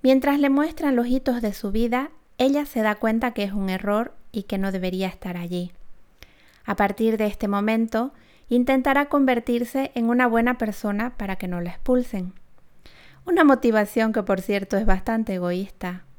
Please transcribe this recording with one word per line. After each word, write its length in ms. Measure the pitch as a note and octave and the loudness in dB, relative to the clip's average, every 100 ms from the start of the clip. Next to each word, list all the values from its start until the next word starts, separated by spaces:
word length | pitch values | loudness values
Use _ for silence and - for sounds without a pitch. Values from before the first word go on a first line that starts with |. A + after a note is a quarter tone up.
Mientras 380 | C4 C4+ C#4+ C#4+ | 6 4 4 2
le 100 | C#4+ | 2
muestran 460 | C4+ D#4 D#4+ D4 B3 | 2 0 -2 0 0
los 100 | A#3+ | 2
hitos 360 | C4 C4+ A#3+ | 0 0 -2
de 100 | A3 | -4
su 180 | G3+ G3+ | -4 -4
vida, 400 | G3+ A#3 B3 C#4+ - _ - | 0 0 0 -4 -12 _ 0
ella 280 | B3+ C#4+ D4 | 2 2 -2
se 160 | A#3+ | -2
da 140 | G#3+ G#3 | -2 0
cuenta 360 | A3+ A3+ B3 | 0 0 -2
que 120 | A#3 | -2
es 80 | G3+ | -4
un 180 | G3+ F#3+ | -2 -2
error 440 | F#3 G#3 G#3 A#3 - - | -4 0 -2 -2 -10 -10
y 120 | A3 | -10
que 140 | G3 G3 | -6 -4
no 140 | G3 | -2
debería 340 | F#3+ F3+ F#3 F#3 | -2 -4 -4 -6
estar 300 | - F#3 F3 | -6 -10 -8
allí. 360 | F3 F3 F3 - - - - _ - _ - - | -6 -6 -8 -12 -16 -18 -20 _ -20 _ -20 -18
A 120 | - G3+ | -8 0
partir 420 | G3+ G3+ A3+ A3 | 0 2 0 2
de 80 | G#3+ | -2
este 220 | - G#3 | -2 -2
momento, 640 | G3+ G#3 A3+ A3+ A3 B3+ - - - - | 0 0 0 0 -2 -4 -8 -20 -20 0
intentará 520 | A#3+ B3 C4+ C4 C#4 C#4+ | 0 4 2 4 2 2
convertirse 840 | C#4+ C4+ A#3+ A#3 A#3+ A#3+ C4+ C4+ | 2 4 2 0 -2 -2 -4 -4
en 160 | - A#3 | -2 0
una 160 | B3 B3 | 2 4
buena 320 | A3+ A#3+ B3 | 4 2 0
persona 580 | A3 G#3 G#3 G3+ A#3 - | -4 -4 -4 -2 -4 -6
para 200 | G3 F#3+ | -6 -4
que 120 | F3+ | -4
no 140 | F3 | -4
la 80 | F3 | -6
expulsen. 640 | - - B3+ B3 G3 F#3 - - - - - - - - - | -4 2 2 0 -6 -8 -12 -20 -20 -20 -20 -20 -20 -20 -16
Una 200 | - F4 | -2 4
motivación 680 | D4+ C4 B3 A3 G#3 - A3 | 6 6 4 2 2 0 0
que, 100 | A3 | 0
por 200 | G3 F#3+ | 0 -2
cierto, 340 | F#3 G3+ G3 G3 | 0 -2 0 0
es 80 | |
bastante 500 | G#3+ F#3+ - A3+ A3 | 4 4 2 -2 -2
egoísta 720 | F#3+ F3 F3+ G3 - F3+ F3+ - | -2 -2 -2 -6 -8 -10 -10 -16